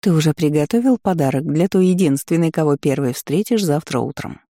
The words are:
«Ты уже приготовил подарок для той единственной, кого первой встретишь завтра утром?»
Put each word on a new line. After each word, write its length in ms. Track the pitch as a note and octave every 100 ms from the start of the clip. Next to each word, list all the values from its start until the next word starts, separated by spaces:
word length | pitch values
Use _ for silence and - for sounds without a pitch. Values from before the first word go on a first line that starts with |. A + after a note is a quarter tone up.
«Ты 100 | G#3+
уже 220 | D#3+ D#3
приготовил 640 | D3+ D3+ D3+ D3 A#3 B3 B3
подарок 480 | - F3 C3+ C3+ D3+
для 240 | D3 F#3+
той 160 | F#3+ F#3
единственной, 640 | F3+ F3 C#3 - E3 E3
кого 240 | D#3+ D#3 C#3+
первой 380 | D3+ C3+ C3+
встретишь 500 | B2 - D3+ G#3+ A3+
завтра 360 | F#3+ D3 - C3
утром?» 420 | A#2+ - - - _